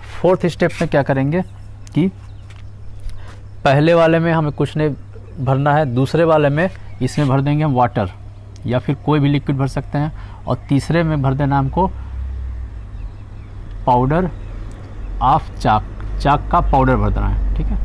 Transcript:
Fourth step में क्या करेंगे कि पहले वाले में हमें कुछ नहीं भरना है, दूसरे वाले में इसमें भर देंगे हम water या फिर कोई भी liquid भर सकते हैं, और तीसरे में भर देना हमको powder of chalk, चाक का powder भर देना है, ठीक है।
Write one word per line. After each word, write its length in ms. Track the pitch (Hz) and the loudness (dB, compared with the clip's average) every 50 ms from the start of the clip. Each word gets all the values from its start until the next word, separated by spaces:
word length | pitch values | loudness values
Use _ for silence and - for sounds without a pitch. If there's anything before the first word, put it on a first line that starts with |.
| - - - | -16 -12 -10
Fourth 340 | - - 170 185 180 - | 0 2 2 2 4 2
step 240 | 175 - - 180 170 - - | -2 0 0 0 0 0 -2
में 100 | 175 160 | -4 0
क्या 120 | - 151 135 | 2 0 2
करेंगे 400 | - 143 135 135 139 151 180 185 - - - - - - - - - - | 2 2 0 2 0 0 -2 -2 -4 -8 -16 -16 -16 -16 -16 -14 -4 0
कि 140 | 143 160 190 - - - - - - - - - - - - - - - - - - - - - - - - - - - - - - - | 0 0 0 0 -4 -16 -16 -16 -16 -16 -16 -16 -14 -14 -14 -14 -14 -12 -12 -12 -8 -8 -8 -8 -8 -10 -12 -14 -14 -16 -16 -16 -2 2
पहले 300 | 147 135 143 151 165 170 | 4 4 6 6 6 6
वाले 240 | 170 165 160 165 165 | 6 6 6 4 4
में 140 | 165 170 165 | 4 2 2
हमें 200 | 165 160 147 139 | 2 0 0 0
कुछ 240 | - 147 139 - | 0 -2 -2 0
नहीं 180 | 156 151 151 135 - - - - - - - - - | 0 0 0 0 -4 -10 -14 -14 -16 -16 -14 -10 -6
भरना 340 | 131 123 135 131 139 147 143 | 0 0 2 2 4 4 4
है, 120 | 151 160 | 4 2
दूसरे 380 | 135 117 123 135 131 - 156 170 | 2 2 0 0 2 2 2 4
वाले 240 | 165 160 156 147 143 | 6 6 6 4 4
में 220 | 143 147 170 190 - - - - - - 127 | 4 2 0 0 -2 -6 -12 -12 -8 -4 -4
इसमें 260 | 127 - - 147 139 | -2 0 2 2 4
भर 120 | 127 139 | 4 2
देंगे 240 | 135 143 147 151 156 | 4 2 2 2 2
हम 100 | 156 135 | 2 4
water 360 | 123 123 120 - - 104 92 - - - - - - - - - - - | 4 2 2 2 0 -2 -2 -4 -10 -16 -16 -16 -16 -18 -18 -16 -10 -6
या 120 | - 117 127 | -2 -2 -2
फिर 180 | - - 143 | 0 0 -4
कोई 240 | - - - 147 151 | -2 0 2 2 4
भी 80 | 139 139 | 4 4
liquid 280 | 143 143 139 - 147 | 2 2 0 0 0
भर 120 | 131 139 135 | 0 0 -2
सकते 300 | - 147 139 - - 147 | -2 -4 -6 -4 -2 -2
हैं, 140 | 147 156 - - - - - - | -2 -2 -4 -8 -12 -12 -14 -12
और 160 | - - 120 - - - | -4 -4 -4 -4 -2 0
तीसरे 340 | 143 135 - - 156 165 170 | 0 0 2 2 2 2 2
में 200 | 160 156 147 135 | 2 2 2 2
भर 120 | 135 135 | 2 2
देना 240 | 135 147 135 139 139 | 2 2 2 2 2
हमको 320 | 135 135 - - 185 190 - - - - - - - - - - - - - - - - - - - - - - - - - - - - - - - - - - - - - - - | 2 2 2 2 0 0 0 -4 -10 -8 -8 -6 -6 -6 -6 -6 -6 -8 -6 -8 -8 -10 -10 -12 -12 -12 -12 -10 -10 -10 -12 -12 -14 -14 -14 -14 -14 -14 -14 -14 -12 -12 -10 -6 0
powder 420 | - 127 123 127 131 151 165 185 170 - - - - - - - - - - - - - - - - - - - | 2 2 4 4 4 2 2 0 0 -4 -8 -10 -10 -8 -8 -8 -10 -10 -12 -14 -14 -12 -10 -10 -8 -4 0 2
of 180 | 127 143 - - - - | 4 4 4 2 -2 -10
chalk, 260 | - - 127 110 107 - - - - - - - - | -4 2 2 2 2 2 -2 -10 -8 -8 -6 -4 0
चाक 280 | - 139 143 147 - - | 2 2 2 2 2 2
का 100 | - 175 165 | 2 2 2
powder 340 | - - 135 131 131 127 | 4 4 4 4 4 4
भर 140 | 113 101 104 | 4 2 2
देना 180 | 101 104 101 101 | 2 2 0 0
है, 280 | 101 - - - - | 0 0 0 0 0
ठीक 100 | - 156 | 0 0
है। 120 | - - - - | 0 0 0 0